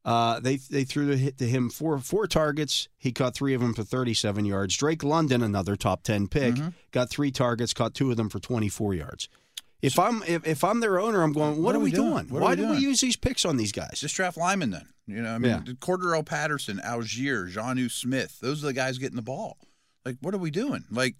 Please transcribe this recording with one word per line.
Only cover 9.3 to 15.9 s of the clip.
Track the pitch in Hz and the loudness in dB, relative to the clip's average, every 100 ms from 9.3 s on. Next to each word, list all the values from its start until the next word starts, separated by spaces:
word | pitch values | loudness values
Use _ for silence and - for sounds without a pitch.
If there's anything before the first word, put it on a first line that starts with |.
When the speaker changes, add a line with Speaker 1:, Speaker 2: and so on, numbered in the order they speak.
| _ _ - - _ | _ _ -18 -18 _
Speaker 1:
If | 139 175 | 2 4
I'm, | 202 226 175 | 4 2 0
if, | 170 160 | 0 0
if | 147 180 | 0 2
I'm | 233 | 2
their | 220 185 | 2 2
owner, | 226 202 | 2 4
I'm | 156 | 4
going, | 147 151 151 | 2 0 2
"What | |
Speaker 2:
What | 180 226 | 2 2
Speaker 1:
are | |
Speaker 2:
are | |
Speaker 1:
we | 190 | 2
Speaker 2:
we | 170 | 2
doing? | - | 2
Speaker 1:
doing? | - - | 0 -2
Speaker 2:
What | 139 | 2
are | |
Speaker 1:
Why | - | 2
Speaker 2:
we | 180 | 2
Speaker 1:
do | |
we | 220 | 2
Speaker 2:
doing? | 285 | 2
Speaker 1:
use | 277 254 | 2 2
these | 254 - | 2 0
picks | 262 - 180 | 0 0 0
on | 131 | 2
these | 104 | 0
guys?" | 95 80 - | -4 -8 -6
Speaker 2:
Just | 147 - | -4 -2
draft | 180 165 | -2 0
linemen | 175 196 127 | 0 0 0
then. | 82 - _ - | -4 -10 _ -10
You | 104 | -6
know, | 113 | -4
I | 113 | 2
mean, | 123 87 123 | 2 2 -2
Speaker 1:
Yeah. | 127 | -6
Speaker 2:
Cordarrelle | - | -2